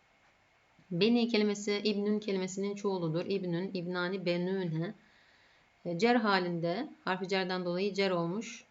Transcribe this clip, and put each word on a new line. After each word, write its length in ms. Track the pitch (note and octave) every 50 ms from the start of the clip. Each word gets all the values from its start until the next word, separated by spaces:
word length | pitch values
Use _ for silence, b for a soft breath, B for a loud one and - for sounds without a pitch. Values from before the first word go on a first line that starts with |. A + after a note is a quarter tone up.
| _ _ _ _ _ _ _ _ _ _ _ _ _ _ _ _ - -
Beni 380 | F3+ E3 F#3+ A3+ A#3+ A#3+ A#3 A#3
kelimesi 520 | A3+ G#3+ G#3 G#3 G3+ G3+ G#3 G#3 G3+ G3+ -
İbnün 340 | G#3+ G#3 G3+ G3+ G#3 G#3+ G#3
kelimesinin 560 | G#3+ G#3+ G3 F#3+ F#3 F#3 - G3 G3 G3+ G3+
çoğuludur. 520 | G3+ - G3+ F#3+ F#3 E3+ D#3+ D#3 E3+ F3+
İbnün, 440 | - G3 F#3+ F3+ F3+ E3+ E3+ F#3 G3 F#3+
İbnani, 520 | F#3 E3+ F3 F3+ F3+ F3 F3 F#3+ G3 F3
Benüne. 680 | F3 F3 F3 F3 F#3 F#3+ F#3+ F#3 E3+ D#3 D#3+ E3 G3 A3 b b b b b b b b b b b b b b b _ _ -
E, 140 | F3 E3+ E3+
cer 160 | G#3 A#3 A#3+
halinde, 760 | B3 G#3+ G#3+ G3 F#3 F3+ F3 F3 E3+ D#3+ E3+ F3 G#3 D4 - - - _
harfi 240 | F3+ F#3 F3+ G3 F3+
cerden 360 | G3 F#3+ F#3+ F3+ F#3 F#3 F3+
dolayı 300 | F3 F3 F3+ G3 G#3 F#3+
cer 160 | G3 G3 F#3+
olmuş. 540 | F#3 F3 E3+ E3+ F3+ G#3+ A3+ - - - - _